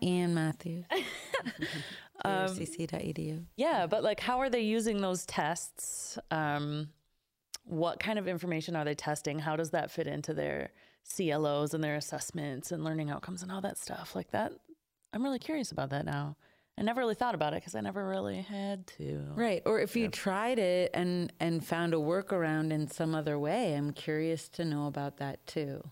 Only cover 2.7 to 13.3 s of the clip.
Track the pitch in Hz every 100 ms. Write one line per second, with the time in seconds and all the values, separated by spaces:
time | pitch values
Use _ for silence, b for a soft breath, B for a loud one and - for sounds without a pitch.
2.7 | - 165 165 - 156 156 160 170 - 294
3.7 | 262 170 - 214 208 - 247 269 240 214
4.7 | 226 220 202 190 180 - - 156 170 -
5.7 | - - - - - - 160 151 147 147
6.7 | 147 151 _ _ _ _ _ _ - -
7.7 | 160 170 - 202 214 185 175 180 160 160
8.7 | 170 147 147 - 151 151 147 156 156 160
9.7 | 170 - - 156 147 147 156 147 143 -
10.7 | b b b - - 165 147 151 143 147
11.7 | 156 151 147 - 143 - 170 147 135 -
12.7 | 165 160 160 147 143 -